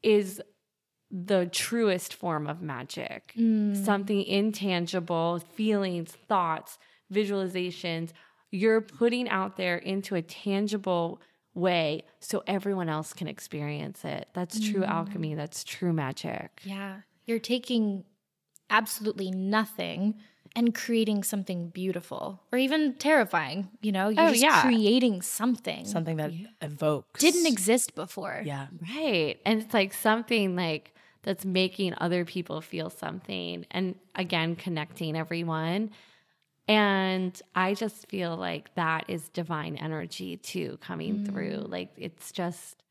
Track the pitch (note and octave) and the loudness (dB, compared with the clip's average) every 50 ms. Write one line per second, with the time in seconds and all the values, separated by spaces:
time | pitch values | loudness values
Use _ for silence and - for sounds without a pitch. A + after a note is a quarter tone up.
0 | - A3+ G#3+ G#3 G3+ F#3 G3 - - _ _ _ _ _ _ _ _ _ _ _ | 6 6 6 6 4 2 -6 -12 -16 _ _ _ _ _ _ _ _ _ _ _
1 | _ _ F#3+ F3+ F3 F#3+ G3+ F#3 F3+ F3 E3+ - - - A#3 A#3 A3+ G#3 F#3 F3+ | _ _ -10 -10 0 2 4 4 4 2 -2 -4 -2 0 2 2 4 4 2 2
2 | - - - - - F3+ D#3+ D3+ D3+ D3 D3+ E3+ F3+ D3+ C3+ B2 C3 - - - | -2 -8 -12 -6 -4 -2 -2 -2 -2 -4 -6 -6 -6 -8 -8 -8 -8 -10 -10 -8
3 | - - - - _ - - A3+ A3+ A3+ A3 G#3+ G#3 G#3 G3+ G3 G3 G#3 G3+ G3+ | -6 -8 -8 -8 _ -10 0 4 4 6 6 6 4 2 2 2 2 2 2 2
4 | G3 G#3 G#3 G3 G3 - G3 G3 G#3 A3 G#3 - F#3+ G3 F3+ F3 F3 E3 - F#3 | 2 0 0 0 2 2 2 2 2 2 0 -2 -2 0 0 0 0 0 -2 -4
5 | E3+ E3+ F3 E3 E3 E3+ E3+ E3+ E3 - - - G#3+ G#3+ G#3+ G3+ G3 F#3 F3 E3+ | -2 0 0 0 2 0 0 -2 -6 -10 -4 -2 0 2 2 2 2 0 -2 -4
6 | E3 - - - _ - G#3+ F#3 F3 E3 D#3 - - - - _ _ _ _ _ | -6 -8 -12 -20 _ 0 2 2 2 2 -2 -4 -6 -14 -20 _ _ _ _ _
7 | _ _ F#3+ G#3 G#3+ G3 G3+ G3 F#3+ F3+ F#3 F#3 F3+ F3+ E3+ - - E3+ E3 E3 | _ _ 0 0 0 2 0 0 -2 -2 -2 -2 -4 -4 -6 -6 -4 -4 -4 -4
8 | E3+ E3 - - - _ _ _ _ _ - F3+ G#3 A3 A3 A3+ A3 A3+ - - | -4 -8 -10 -20 -20 _ _ _ _ _ -2 2 4 6 6 4 2 -2 -2 2
9 | A#3 A#3+ A#3 A#3+ B3 A#3 - F#3+ F#3+ G3 F#3+ - F#3+ F3+ F3 F3 - F#3 F#3+ G3 | 2 2 2 2 0 0 0 0 0 -2 -4 -2 0 0 0 -2 -2 -4 -4 -4
10 | F#3+ - G3 E3+ E3 E3 - - - G3+ G3 G3 G#3 G3+ G#3+ G#3 G3 F#3+ F3+ E3+ | -2 -2 -2 -2 -2 -4 -14 -6 -2 -2 0 0 0 0 -2 -2 0 0 0 0
11 | E3+ E3+ F#3+ - - _ _ _ _ _ _ F3 F3 F#3 F3+ E3+ D#3+ D3 D3+ D#3+ | 0 -2 -4 -10 -16 _ _ _ _ _ _ 0 2 2 4 4 2 2 0 -2
12 | - - _ _ - - G#3+ G3 - - G3+ F#3+ F#3+ G3+ G3 F#3 F3 D#3+ D#3 D#3 | -6 -14 _ _ -8 -4 -4 -2 0 0 -2 0 0 0 0 0 0 0 0 -2
13 | D#3 - - - E3+ D#3 D3 - - - - D3 D3 D3 D3 D3 D3 C#3+ - - | -4 -6 -8 -8 -8 -8 -8 -10 -12 -10 -8 -6 -4 -4 -4 -6 -6 -8 -10 -10
14 | - D#3 C#3+ - - _ _ F3+ F3+ E3+ - A3 G#3+ G#3 G#3 G3 F#3 - E3 E3 | -8 -8 -8 -8 -10 _ _ -6 -6 -4 -4 -2 -2 0 0 0 0 0 0 -2
15 | E3 D#3+ - F3 D#3+ D#3 D3+ D3 D3 D#3 - - - - - - F#3 F3 E3 D#3 | -2 -4 -6 -6 -4 -4 -4 -6 -6 -8 -10 -12 -12 -12 -8 -4 -2 0 0 0
16 | C#3+ C3 C3 - - - A#2+ - - - _ - - G3 G3 G3 G3 G3 F#3+ G3+ | -2 -4 -6 -6 -6 -6 -6 -8 -10 -12 _ -16 -12 -12 -10 -10 -10 -12 -12 -16
17 | - _ _ _ _ - A3+ A3+ A3+ - B3 B3 B3 - B3 A#3 G#3+ G#3 G3 F#3+ | -18 _ _ _ _ -4 -4 -4 0 0 -2 -2 0 0 0 2 2 2 0 -4
18 | - _ _ _ _ _ _ _ _ _ _ - _ _ G#3+ A3 A3 G#3+ - - | -8 _ _ _ _ _ _ _ _ _ _ -20 _ _ 4 4 4 2 -8 -4
19 | G#3+ G#3+ - G3 F#3+ F#3+ F#3 F#3 F#3+ G3 G#3 A3 A3 G#3+ - - F3 E3+ E3 E3 | -4 -4 -4 -2 -4 -4 -4 -4 -2 0 0 0 0 -2 -6 -8 -6 -6 -4 0
20 | G3 G#3+ G#3+ G#3+ - _ _ _ _ - - A#3 A#3+ A#3 A3+ - - - A#3 A3+ | 0 0 0 -2 -12 _ _ _ _ -10 -2 2 2 2 2 0 -2 0 2 2
21 | A3 G#3+ G#3 G3+ G3 - - G3+ F#3+ - F#3 F3 E3+ E3+ E3 F3+ F#3 F#3+ F3+ F3 | 2 2 0 0 0 -2 -4 -4 -4 -4 -4 -4 -4 -6 -6 -4 -2 -2 -2 -4
22 | E3+ - - - - - F#3+ F#3 _ _ - B3 C4 C4 D4+ D#4 D4+ C#4 B3 - | -6 -8 -8 -8 -6 -8 -8 -12 _ _ 2 2 4 4 4 2 2 2 0 0
23 | - D4 D#4 C#4+ A3 F#3 - E3 D3+ C3 D3+ F#3+ G3 F#3 - - - G#3+ G3 F#3 | 2 6 6 6 6 4 2 0 0 0 -4 -6 -6 -6 -10 -4 -2 0 2 2
24 | F#3+ G#3+ A3 D#4 E4 E4 C4 A3 C4+ D#4 C#4 F3 - C4 A#3+ A3+ G#3+ G3+ A#3 C4 | 2 4 6 6 6 6 8 6 6 8 8 8 8 8 6 6 6 6 6 6
25 | B3 A#3+ G3+ F3+ F3+ - - - G#3+ B3 B3 G#3 - F#3+ D#3+ - - - - E3+ | 6 4 2 0 -4 -6 -4 0 0 0 0 0 -2 -6 -6 -6 -8 -4 -4 -2
26 | D#3+ E3 E3 D#3 D3+ D3+ D#3+ E3 G3+ A3+ _ _ E3 D3 D3 D3 D#3 D3+ D3+ C#3 | -2 0 -2 -2 -2 -4 -4 -8 -12 -14 _ _ -10 -10 -6 0 2 2 2 0
27 | - _ - - C#4+ E4+ F4 F4 E4+ D#4+ B3 G3 F#3 G3+ A#3 B3+ - - _ - | -4 _ -2 4 4 6 6 6 4 4 2 2 4 4 4 4 2 -2 _ -8
28 | F3+ F3+ - G3+ F3 - C3 - G#3+ D3 C#3 C#3 C3+ C#3 F3 D#3+ E3 F3 B3 D4+ | -8 -8 -8 -10 -8 -8 -8 -6 -6 -6 -6 -6 -8 -10 -12 -12 -10 -8 -6 -2
29 | D#4+ C#4+ G#3+ F3 D#3 C#3+ - - _ G3+ A3 A3 A3 A3 - A3 F#3+ F#3+ - - | 0 2 2 2 2 0 -2 -2 _ 2 2 2 0 0 2 2 2 2 -2 0
30 | - A3 G#3+ A#3 A3+ - A#3+ A3 G3+ F#3+ F3+ F3 F3+ E3 D#3 D3+ _ - _ _ | 4 4 4 4 2 0 2 2 2 2 0 0 0 0 -2 -4 _ -14 _ _
31 | _ _ _ _ - G3 G3 F#3+ - F#3+ F3+ F#3 F#3+ F#3 F#3+ - G3 F3 - - | _ _ _ _ -4 -4 -4 -2 -2 0 2 2 2 2 0 -2 -2 -2 0 -2
32 | - F3 F3 F3+ F3 E3+ - F#3 E3+ - - D#3 D#3+ - F3 E3 D#3+ F3 - - | 0 0 2 0 0 -2 -4 -6 -6 -4 -8 -8 -8 -8 -8 -8 -8 -8 -8 -8
33 | - - - F#3 - - G3 F#3 F3 E3+ F3 F3 F3 _ - F3+ F#3+ F#3 F3+ - | -10 -8 -8 -8 -8 -8 -8 -6 -6 -6 -8 -10 -10 _ -4 -2 -2 -2 -4 -8
34 | _ _ _ - F#3 E3 F3+ E3 D#3+ E3 E3+ E3 - F#3+ E3+ D#3 D3+ - - - | _ _ _ -6 -4 0 0 0 0 0 -2 -4 -4 -4 -4 -4 -6 -6 -8 -6
35 | E3+ D#3 D#3 D#3+ D#3 D#3+ E3+ E3+ E3+ E3 D#3+ D#3 D#3+ E3 F3 G3+ A3 G#3+ G#3+ - | -4 -4 -2 -4 -4 -4 -4 -4 -2 -2 -2 -2 0 0 0 -2 -2 -4 -8 -16
36 | - _ _ _ _ _ _ _ _ _ _ _ _ - G#3+ G#3+ G#3 G3+ G3 F#3+ | -20 _ _ _ _ _ _ _ _ _ _ _ _ 2 4 4 6 4 4 2
37 | F#3+ F#3+ F#3 F#3 F#3 F3+ F3+ - - _ - F#3 F#3 F#3+ G3+ - A3+ G#3 - - | 2 2 2 0 0 -2 -4 -8 -20 _ -2 0 0 0 0 -2 -2 -6 -6 -10
38 | - - - F#3+ F3+ E3+ E3 E3+ - - E3+ D3 - - _ F3+ E3 D#3+ D#3+ D#3+ | -14 -8 -6 -4 -4 -4 -4 -4 -4 -4 -4 -6 -8 -8 _ -2 0 0 0 0
39 | - - F#3 E3 D#3 - - - E3+ E3+ E3+ D3+ D3 E3 E3 - - D#3 D#3+ D3+ | -2 -4 -6 -6 -6 -6 -6 -6 -4 -4 -4 -4 -4 -6 -6 -6 -6 -6 -6 -6
40 | E3+ E3 - - F#3 F#3 E3+ F#3 - - - F#3 D#3+ - - - - - F3+ D#3+ | -6 -8 -10 -10 -8 -10 -10 -10 -12 -8 -6 -4 -4 -4 -8 -10 -10 -10 -8 -6
41 | - - - - G#3 G3+ G3 - - - - - - - - F3+ F3+ - _ - | -4 -4 -4 -2 -4 -4 -4 -4 -4 -4 -4 -6 -6 -6 -8 -8 -8 -10 _ -12
42 | - E3 - _ - - - - F3 E3+ E3+ - - - - _ _ _ | -12 -12 -12 _ -20 -12 -6 -4 -4 -4 -6 -8 -14 -20 -20 _ _ _